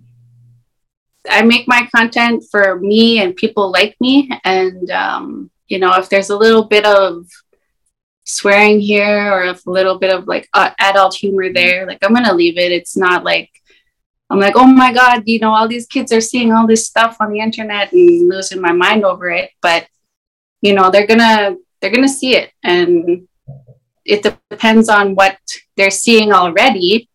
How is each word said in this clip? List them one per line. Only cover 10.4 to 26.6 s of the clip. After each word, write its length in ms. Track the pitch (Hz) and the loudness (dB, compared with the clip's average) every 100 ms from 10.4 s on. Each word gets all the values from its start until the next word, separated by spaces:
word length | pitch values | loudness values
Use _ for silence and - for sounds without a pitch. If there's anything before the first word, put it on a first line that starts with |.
| - | -4
uh, 160 | 196 - - | -2 -2 -2
adult 340 | 196 196 190 | 0 2 0
humor 380 | 190 196 196 185 | -2 -4 -4 -4
there, 340 | 180 175 180 185 | -2 0 -2 -6
like, 120 | - | -6
I'm 100 | 196 | 0
gonna 200 | 233 233 | 0 2
leave 240 | 175 170 170 | 0 0 0
it. 140 | 175 | -2
It's 240 | 175 175 196 | -4 -6 -4
not 260 | 185 175 | -2 -2
like, 260 | 175 170 160 _ _ _ _ _ _ _ _ | -2 -6 -6 _ _ _ _ _ _ _ _
I'm 60 | 196 | -2
like, 140 | 202 | 0
"Oh 100 | 214 | 4
my 280 | 262 262 254 | 6 6 4
God, 320 | 240 254 240 214 | 4 2 2 0
you 140 | 226 | -2
know, 100 | 220 | 0
all 160 | 220 226 | 0 -2
these 220 | 240 233 | -4 -8
kids 240 | 269 233 | -8 -2
are 80 | 226 | -2
seeing 320 | 220 247 233 | 0 -2 0
all 120 | 226 | 2
this 220 | 226 220 - | 2 0 0
stuff 300 | 220 226 226 | -2 -2 -2
on 140 | 214 | -6
the 80 | 208 | -4
internet 520 | 220 226 214 208 202 | -6 -8 -8 -6 -2
and 360 | - 175 170 175 | 4 4 4 0
losing 320 | 381 - 190 | -2 -8 -6
my 100 | 175 | -2
mind 340 | 175 185 220 | 0 0 2
over 240 | 196 185 180 | 0 -2 -6
it." 220 | 170 185 _ | -6 -8 _
But, 280 | 175 170 - _ _ _ _ _ _ _ | -2 -2 -4 _ _ _ _ _ _ _
you 120 | 202 | 0
know, 160 | 196 185 | 2 4
they're 200 | 202 208 | 2 2
gonna, 480 | 226 226 220 202 185 _ _ | 2 4 2 0 -6 _ _
they're 100 | 196 | -4
gonna 180 | 233 269 | 0 0
see 280 | - 262 208 | -2 -2 -2
it. 160 | - _ | -4 _
And 640 | 190 175 175 175 170 180 - _ - - _ _ _ _ | -4 -2 0 0 -2 -6 -8 _ -20 -20 _ _ _ _
it 180 | - 104 | -4 -2
de-, 160 | - - _ | -2 -6 _
depends 400 | - 220 220 226 | -4 2 2 4
on 280 | 208 202 190 | 2 2 0
what 200 | 190 - - - _ - | 0 0 -14 -18 _ -2
they're 140 | 196 | -2
seeing 420 | 190 - 220 214 | 0 2 2 4
already. 760 | 190 180 170 | 2 2 0